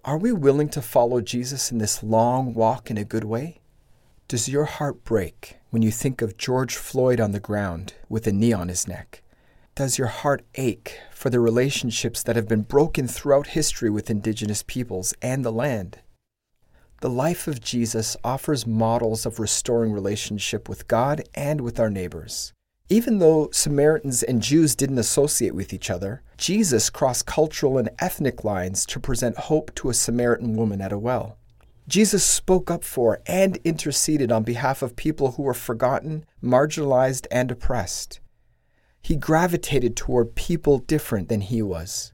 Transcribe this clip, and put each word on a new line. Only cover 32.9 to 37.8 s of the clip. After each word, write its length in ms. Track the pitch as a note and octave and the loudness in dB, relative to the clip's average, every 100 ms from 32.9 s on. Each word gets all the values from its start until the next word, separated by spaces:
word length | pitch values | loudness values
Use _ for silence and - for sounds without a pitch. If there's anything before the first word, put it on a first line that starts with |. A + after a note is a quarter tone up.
| - A#2 G3+ - | 2 2 2 -2
and 320 | F3+ F#3+ F3+ | 2 2 2
interceded 680 | E3 D#3 D3+ C3+ - D3+ B2 | -2 -2 -2 0 0 2 2
on 120 | A2+ | 2
behalf 400 | A2+ A#2 B2+ C#3 | 2 0 -2 -2
of 120 | B2+ - | -4 -4
people 360 | D#3 D3+ C3+ | -4 0 -2
who 120 | A#2+ | 0
were 120 | C3+ B2 | -2 -2
forgotten, 680 | - A2+ B2+ C3 D3+ D#3 - - | -4 0 0 0 -4 -8 -10 -8
marginalized, 840 | B2 B2+ D3+ D#3 C#3+ B2+ C3 C3 - | 2 4 4 0 2 4 2 0 -2
and 180 | B2 B2+ | -2 0
oppressed. 720 | A#2 - A#2+ | 0 0 0